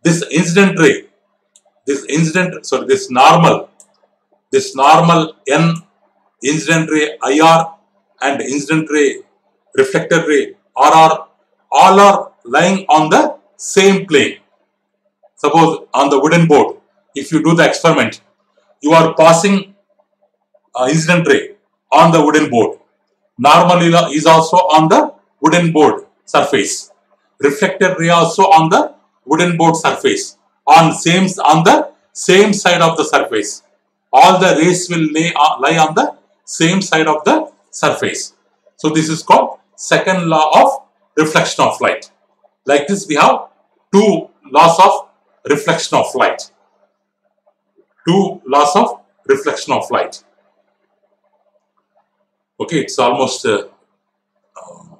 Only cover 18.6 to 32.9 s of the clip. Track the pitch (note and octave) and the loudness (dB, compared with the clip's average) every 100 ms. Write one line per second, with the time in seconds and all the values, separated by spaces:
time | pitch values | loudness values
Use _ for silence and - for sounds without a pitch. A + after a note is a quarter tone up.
18.6 | _ _ D3 E3 D#3+ - D#3+ E3 G3+ G3 | _ _ 0 2 2 4 4 4 2 -2
19.6 | - _ _ _ _ _ _ _ _ _ | -4 _ _ _ _ _ _ _ _ _
20.6 | _ B2 B2+ D#3+ D#3+ F3 D3 B2 - - | _ -4 -2 -2 0 0 2 0 -2 -16
21.6 | _ _ - D3 E3+ E3 D3+ D3+ D3 A#2+ | _ _ -2 2 4 4 2 2 0 0
22.6 | G#2 - _ _ _ _ _ - C3+ E3 | -2 -4 _ _ _ _ _ -2 2 4
23.6 | F3 F3 E3+ E3+ E3 D3 D#3+ D#3+ D#3+ - | 4 2 2 2 0 0 2 4 2 0
24.6 | D#3 D#3 D#3+ A#3 D4 - _ _ D3 F3 | 2 2 4 2 0 -6 _ _ 0 0
25.6 | E3+ D3+ C#3+ - - _ - D3 - B2 | 0 2 2 0 -10 _ -4 -2 0 -2
26.6 | - - - _ _ _ _ - C#3+ C#3 | -4 -8 -14 _ _ _ _ -4 -2 -2
27.6 | F#3+ - F#3 E3 E3 E3+ E3 - F#3+ D#3+ | -4 -2 -2 -2 0 2 2 2 4 4
28.6 | D#3+ A3+ D4+ - _ _ - D#3 F3 E3 | 4 0 -2 -8 _ _ -4 -2 -2 0
29.6 | E3 D#3+ C#3+ - C3 G2 - - _ _ | 0 0 -2 -2 -2 -4 -8 -16 _ _
30.6 | - D#3 D#3+ D#3 E3+ F3+ F#3+ - D3 D#3+ | 0 2 2 0 -2 0 -2 -2 0 2
31.6 | F3 D4+ - - _ - - F#3 G#3 G3 | 2 0 -2 -12 _ -8 0 2 2 0
32.6 | F3+ F3 E3 | -2 0 0